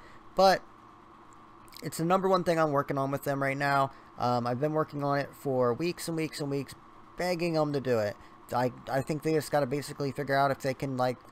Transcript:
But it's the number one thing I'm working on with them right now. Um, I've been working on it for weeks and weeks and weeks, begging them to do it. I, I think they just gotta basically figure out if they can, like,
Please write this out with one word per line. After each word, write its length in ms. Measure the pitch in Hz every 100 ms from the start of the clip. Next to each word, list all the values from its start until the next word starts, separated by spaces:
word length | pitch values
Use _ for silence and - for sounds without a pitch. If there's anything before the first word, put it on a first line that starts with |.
| - - -
But 280 | - 190 180 - - - - - - - - - - - -
it's 160 | 156 -
the 60 | 165
number 220 | 190 190
one 160 | 185
thing 140 | 175 165
I'm 140 | 156
working 240 | 139 139 139
on 140 | 139
with 140 | 139
them 180 | 143 139
right 160 | 139 139
now. 320 | 143 139 135 - - -
Um, 280 | 120 123 120
I've 140 | 123
been 140 | 151
working 280 | 156 151 143
on 160 | 139 143
it 120 | 131
for 400 | - 143 127 123
weeks 340 | 117 170 - -
and 100 | 160
weeks 220 | 156 -
and 120 | 143
weeks, 240 | 139 127 - - - - -
begging 380 | 180 175 170
them 180 | 160 151
to 80 | 143
do 180 | 127 117
it. 160 | 104 - - - -
I, 160 | 120 127 127 -
I 120 | 131
think 220 | - 151
they 100 | 160
just 180 | 156 -
gotta 160 | 147 131
basically 460 | 143 135 143 139
figure 240 | 135 135 139
out 140 | 139
if 100 | 131
they 140 | 139
can, 220 | 131 139 127
like, 200 | 127 120 -